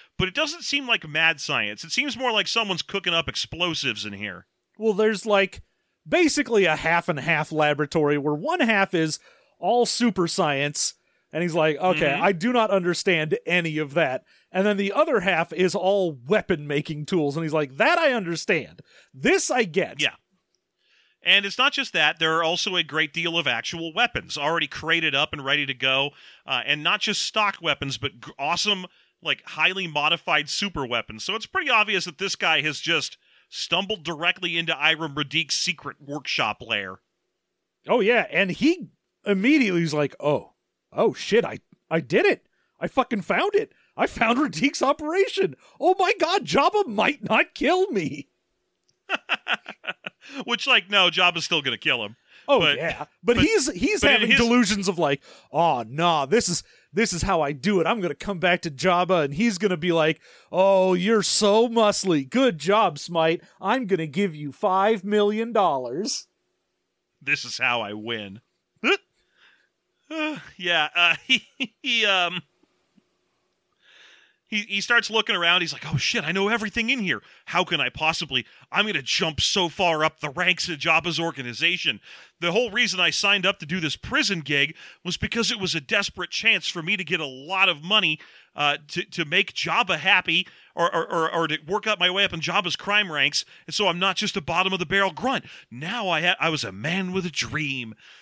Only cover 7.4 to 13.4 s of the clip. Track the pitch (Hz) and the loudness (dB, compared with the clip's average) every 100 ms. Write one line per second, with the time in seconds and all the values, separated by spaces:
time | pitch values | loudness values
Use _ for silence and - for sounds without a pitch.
7.4 | 151 156 151 143 147 165 147 147 143 147 | 0 2 2 2 0 2 2 2 0 -2
8.4 | 247 349 233 208 196 170 160 - _ _ | -2 0 2 4 2 2 0 -2 _ _
9.4 | _ - 175 240 233 - 240 190 170 - | _ -6 0 2 2 2 0 2 0 0
10.4 | 160 139 143 - - - _ _ _ 156 | 0 0 -2 -2 -4 -4 _ _ _ -4
11.4 | 175 165 156 147 185 165 156 139 185 175 | -2 2 2 2 2 2 2 2 2 2
12.4 | 220 247 214 196 175 165 - 170 156 170 | 0 2 2 2 0 0 2 2 2 -2